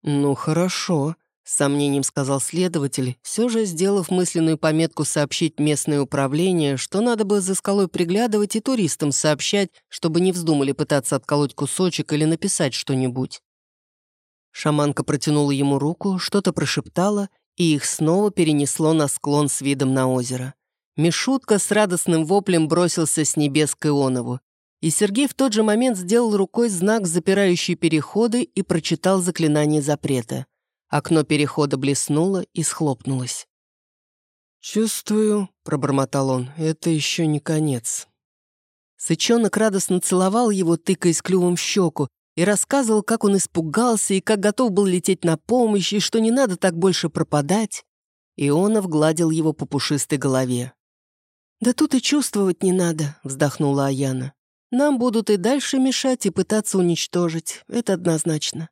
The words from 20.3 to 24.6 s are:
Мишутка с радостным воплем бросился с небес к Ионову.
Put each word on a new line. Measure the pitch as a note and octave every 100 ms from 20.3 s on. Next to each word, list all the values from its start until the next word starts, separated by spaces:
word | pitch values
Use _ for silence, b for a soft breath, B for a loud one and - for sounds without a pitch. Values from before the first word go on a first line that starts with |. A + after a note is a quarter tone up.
| B2+ C3 - _ _ _ -
Мишутка | E3 - - C4+ - G#3
с | -
радостным | G#3+ G#3 F3 - E3 D#3
воплем | G3 G3 E3+ D#3
бросился | D#3+ F3 - D#3 -
с | D3 -
небес | D3 C#3+ D3+
к | - D#3
Ионову. | C#3+ C3 B2+ A#2+ B2 _ _